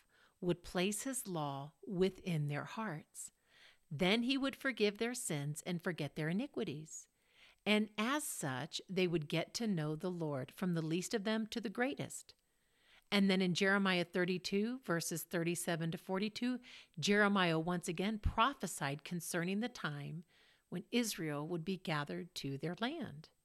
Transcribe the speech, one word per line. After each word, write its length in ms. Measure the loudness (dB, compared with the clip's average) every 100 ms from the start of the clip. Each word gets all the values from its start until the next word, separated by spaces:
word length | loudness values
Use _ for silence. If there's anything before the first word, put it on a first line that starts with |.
| _ _ _ _
would 220 | -2 -2
place 400 | -2 0 0 0
his 240 | -4 -4 -4
law 440 | -2 -2 -4 -8 -12 -6
within 600 | 2 2 2 -2 0 0
their 160 | -2
hearts. 680 | -4 -6 -6 -6 -10 -16 -16 _ _ -20 -20 _ _
Then 340 | 0 2 4
he 140 | 2 2
would 180 | 0 0
forgive 420 | -4 2 2 2
their 160 | -2
sins 480 | -2 -2 -2 -2 -4 -4
and 160 | -2
forget 340 | -2 -2 -4 -2
their 140 | 0
iniquities. 760 | 0 -2 -4 -4 -6 -10 -14 -16 _ _ _ -20 _ 2
And 240 | 4 2 0
as 260 | 0 0
such, 580 | -2 -4 -2 -2 -4 -8 -4
they 160 | 0 2
would 240 | 2 2
get 240 | 0 -2
to 140 | -2 0
know 280 | 0 0 -2
the 140 | -4
Lord 420 | -2 -2 -2 -4 -2
from 180 | 0
the 80 | 2
least 320 | 2 0 0
of 100 | -2
them 220 | 0 0 -2
to 100 | -4
the 80 | -4
greatest. 640 | 0 0 -2 -8 -10 -16 _ _ _ _ _ _ -20 _
And 180 | 4 6
then 120 | 6
in 120 | 4
Jeremiah 500 | 4 4 6 4 4
thirty-two, 760 | 2 2 2 0 0 0 0 -2
verses 380 | 0 0 0 -4
thirty-seven 680 | -2 0 0 0 0 0 0
to 60 | -2
forty-two, 600 | -2 -2 -2 -2 -2 -2 -6 -20 -14 -2
Jeremiah 600 | 4 6 6 6 6 4
once 280 | 2 0 -2
again 300 | -2 -2 0
prophesied 840 | 0 4 2 2 -6 -4 -4 -4
concerning 560 | -4 -6 -2 -2 0 -2
the 100 | -2
time 540 | -6 -6 -6 -8 -10 -14 _ _ _ _
when 140 | -10 -2
Israel 560 | 0 0 -2 -4 -2 -2
would 160 | -4
be 140 | -2 -4
gathered 560 | -2 -2 -2 -6 -8 -8
to 220 | -6 -4
their 180 | -4 -4
land. 480 | -4 -4 -8 -10 -18 _